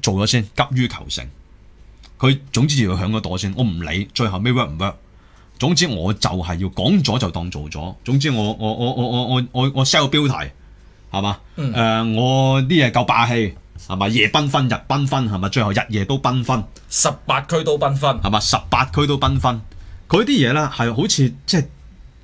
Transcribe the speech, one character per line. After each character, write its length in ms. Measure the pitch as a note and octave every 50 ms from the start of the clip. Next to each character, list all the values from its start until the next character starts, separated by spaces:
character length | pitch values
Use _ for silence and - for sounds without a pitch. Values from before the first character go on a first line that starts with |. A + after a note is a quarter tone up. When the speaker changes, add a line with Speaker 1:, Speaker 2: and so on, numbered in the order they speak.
Speaker 1:
做 140 | - - F#2+
咗 120 | G2 G#2 G#2+
先， 120 | - A#2+ G#2
急 180 | - - - C#3 -
於 160 | C3+ B2+ B2 A#2+
求 160 | - - - C#2
成。 180 | - - B1 A#1+ - - - - - - - - - - - - - - - - - -
佢 200 | C3 C3 C#3 C#3 - -
總 140 | - - C3
之 160 | D#3 D3 C3+ A2+
要 60 | F#2 F#2
響 160 | F2 F2+ G2
嗰 100 | A2 A2
朵 160 | F#2+ E2+ F2+ F#2
先， 140 | G2+ G2 F#2+
我 80 | -
唔 200 | B2+ A2 E2+ E2
理 260 | E2+ D2+ E2 F#2+ G2+ - -
最 120 | - A#2+ G#2
後 100 | F#2+ F#2
尾 120 | G#2 B2+
work 160 | A#2+ B2+ A#2 -
唔 80 | D2+ D#2+
work。 160 | G3 C#3+ - - - - - - - - - - - - - -
總 160 | - D#3 F3+
之 120 | C#3+ F3+ D#3+
我 240 | A2+ F2 D#2+ G2 A2
就 160 | - - -
係 260 | E2+ F#2 E2+ F2+ F2
要 120 | E2+ F#2+ F#2
講 360 | - - F#2 C3+ G3+ F#3+ C#3
咗 140 | A2+ G#2 B2+
就 120 | A#2 F2
當 200 | D#2 F2 E2+ F2+
做 180 | - D#2 D2+ D2+
咗。 260 | - D2+ D#2+ F2+ F#2 - -
總 140 | A#2+ C3 C#3
之 120 | C#3 D#3
我， 220 | B2+ A2 G#2 G#2 A2
我， 180 | - A2 G#2+ A2
我， 180 | A#2+ A#2+ B2 C3
我， 140 | B2 B2 A#2+
我， 160 | B2 B2 B2
我， 180 | A#2 B2+ B2+ B2 A#2+
我， 200 | - B2 B2+ C#3 C3+
我 80 | C3+ C3
sell 220 | - - E3 C#3+ C3+
標 180 | D#3 D3+ D3
題， 240 | C#3 A2+ D#2 D2 C2+ - - - - - - - - - - - -
係 100 | - G2
嘛？ 180 | G2+ G2+ G2 - - - -
Speaker 2:
嗯。 160 | - C#3+ B2+ A2
Speaker 1:
誒， 400 | A#2+ A2+ A2+ A2 A2+ A2+ A2+ A2
我 480 | A2 B2 B2+ C3 C3+ C3+ C3+ C3+ C3+
啲 60 | C3 C3 F3+ D#3+ C3+
嘢 40 | A#2
夠 140 | - A#2+ B2
霸 220 | - A2+ A#2 A#2
氣， 280 | A2+ A#2+ A#2 A2 F#2 - - - - - - -
係 80 | - F#2+
嘛？ 120 | F#2+ G2 G#2
夜 200 | A2+ A2 G#2 A2
繽 200 | - D3+ D3 C#3
紛， 180 | C#3 C#3+ C3 B2
日 40 | A2+ - - -
繽 180 | C3+ C#3+ C#3
紛， 220 | C3+ C#3+ C3+ B2+ A2
係 80 | G2+ F#2
嘛？ 100 | F#2+ G2
最 120 | - C3
後 80 | A2 G#2
日 40 | G2 A2 G#2 -
夜 140 | G#2+ G#2 G2
都 120 | A2+ C#3 C3
繽 240 | - B2+ B2+ B2+
紛。 220 | A#2 - B2+ A2+ G2 - - - - -
Speaker 2:
十 240 | - - - D#3 - - -
八 160 | - C3 C3+
區 200 | C#3 - E3 D#3+
都 140 | D#3+ D#3+ D3 C#3+
繽 160 | D3+ C#3 C#3 C3+
紛。 220 | D3 C#3 B2 A2+
Speaker 1:
係 80 | - G2
嘛？ 100 | G#2+ G#2+
十 160 | - - - G#2 - -
八 140 | - A#2+ C3+
區 200 | - - C#3+ D3
都 120 | C#3+ C#3+ C3+
繽 200 | - C3 C#3 C3+
紛。 220 | A#2 B2+ A#2 A2+ G#2+ - - - - - - - - -
佢 160 | - F#3+ A#3+
啲 240 | C#4 C#4 G#3 C3+ A#2
嘢 40 | C3+
呢， 160 | D#3 D3+ C#3 -
係 200 | - A#2 A#2 A2+
好 120 | B2 F3
似， 240 | F#3 - - C3+ A#2+ - - -
即 140 | - - D#3+
係， 80 | C3+ - - - - - - - - - - -